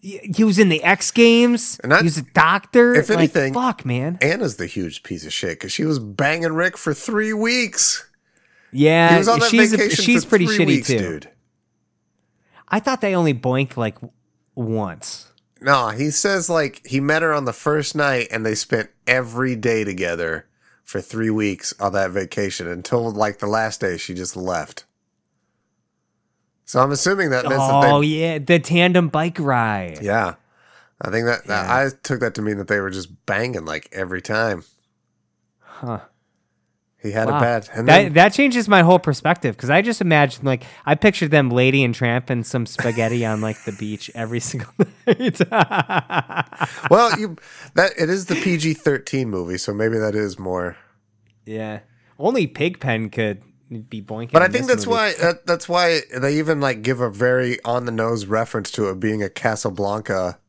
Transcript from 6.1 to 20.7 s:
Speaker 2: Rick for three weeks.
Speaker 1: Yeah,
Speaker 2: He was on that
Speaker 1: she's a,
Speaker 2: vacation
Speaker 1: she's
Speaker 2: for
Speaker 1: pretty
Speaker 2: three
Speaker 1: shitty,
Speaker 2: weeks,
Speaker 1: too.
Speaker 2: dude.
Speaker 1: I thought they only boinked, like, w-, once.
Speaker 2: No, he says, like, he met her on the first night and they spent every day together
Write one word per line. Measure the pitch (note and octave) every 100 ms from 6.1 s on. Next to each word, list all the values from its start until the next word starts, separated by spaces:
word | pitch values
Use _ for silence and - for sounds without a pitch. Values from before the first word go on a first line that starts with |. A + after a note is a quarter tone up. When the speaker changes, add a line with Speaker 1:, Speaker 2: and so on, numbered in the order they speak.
| G2+ C#3 D#3+ E3
Speaker 2:
Rick | D#3+ F3+ -
for | -
three | D3 - G#3+ G#3+
weeks. | G#3+ A3+ B3 A3+ - - - - _ _ _ _ _ _
Speaker 1:
Yeah, | C3 D3 E3 E3+
Speaker 2:
He | E3+
was | G3+
on | A#3
that | A#3
Speaker 1:
she's | A3+ A#3
a, | A3
Speaker 2:
vacation | G#3 D#3
Speaker 1:
she's | - A#3+
Speaker 2:
for | -
Speaker 1:
pretty | G#3 F3
Speaker 2:
three | G#3+
Speaker 1:
shitty, | D#3
Speaker 2:
weeks, | C#3 A#2
Speaker 1:
too. | A#2+
Speaker 2:
dude. | F2+ D#2 - _ _ _ _ _ _ _ _ _ _ _ _ _ _
Speaker 1:
I | G3+
thought | A#3+ B3+
they | G3+ F#3
only | E3
boinked, | B2+ B2+ B2+ C3+ -
like, | A2+ -
w-, | - _ _ _ _ -
once. | A2+ A2 G2+ E2+ - - - _ _ _
Speaker 2:
No, | C3+ C#3 A#2
he | G#2+ D3+
says, | D3 G3+ G3 E3+
like, | E3 C#3+ - -
he | C3+
met | C#3+ D#3
her | D#3+
on | D3+ C3
the |
first | A2 - D3+ C#3+ D3+
night | C#3+ B2+ A#2
and | A2+ A2
they | A2
spent | - A#2 G#2 _ -
every | B2+ A#2+ A#2 C3 A#2+
day | A#2 A2+
together | G#2 F#2 F2+ E2+ E2+ D#2+ - _ _